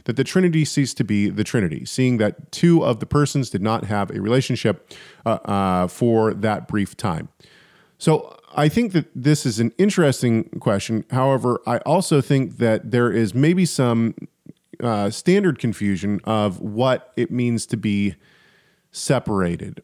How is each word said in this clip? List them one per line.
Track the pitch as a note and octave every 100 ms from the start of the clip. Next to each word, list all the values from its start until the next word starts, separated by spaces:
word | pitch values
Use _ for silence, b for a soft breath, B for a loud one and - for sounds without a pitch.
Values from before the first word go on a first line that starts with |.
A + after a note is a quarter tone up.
| -
that | A#2
the | C3
Trinity | F#3+ F#3 D#3+ D3
ceased | - C3 -
to |
be | G2 G#2 G2+
the | G2+ G#2
Trinity, | B2 F2+ C#2 -
seeing | - B2+ A#2+
that | G#2 - -
two | - F3 E3 -
of | A2
the | -
persons | D3 C#3+ C#3+ B2
did | F#2+
not | G#2+ A2+ G2
have | G#2 G2
a | G2+
relationship, | G2+ B2+ - B2 A2 F#2 _ B B B A#2
uh, | A2 -
uh, | G2+ F#2+ F2+ F2+
for | - A#2+ A2+ A2
that | G2+ G#2+ G#2 -
brief | G#2+ G2 -
time?" | G2+ D#2+ - _ b b b b b b
So | - D#3 - - _ -
I | D3+
think | F#3+ A#3+
that | F3+ -
this | C3 C3 D3 C3
is | G#2+
an | A#2 -
interesting | G3+ F#3+ D3+ B2+ B2 A2+ - -
question. | B2 G2+ - A2 -
However, | B2+ C3+ C3 A#2+ - -
I | A#2+
also | - E3+ - D3+
think | - C#3 B2+ -
that | A#2 G#2+ A2
there | A#2+ A#2+
is | G2+ G#2+
maybe | A#2 D3+ F#3 F3
some, | - B2 A2+ A2+ - - _ - - _ -
uh, | A#2+ G#2+ G2+
standard | - - G3 F#3+ B2+
confusion | A#2+ G2 G2+ F#2 G2+ G2+
of | - A2 G#2 F2
what | G#2+ G#2 C3 B2+ - -
it | A#2+
means | B2 A#2+ A#2 -
to | A2+
be | G#2+ G2+ G2+ - b b b b b b b
separated | - - C3 - G2+ F2 E2+ - -